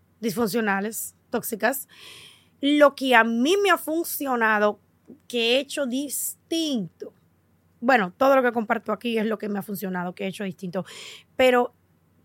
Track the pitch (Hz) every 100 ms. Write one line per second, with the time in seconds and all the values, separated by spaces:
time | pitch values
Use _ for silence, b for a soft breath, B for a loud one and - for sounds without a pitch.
0 | _ _ 226 180 233 214 214 196 202 220
1 | - - _ 240 - 202 214 269 - B
2 | B B B B B _ 277 294 285 277
3 | 269 240 226 233 262 392 403 339 302 320
4 | 339 - 277 247 226 214 208 208 _ _
5 | - - - 240 233 254 285 - 277 247
6 | 285 - - - _ 330 320 254 175 -
7 | - - _ _ _ _ _ _ 240 254
8 | 180 - 269 269 247 233 220 226 - 208
9 | 240 226 220 208 214 202 - 196 190 180
10 | 180 180 196 175 196 - 185 185 B B
11 | B B _ - 254 247 247 _ _ _
12 | _ _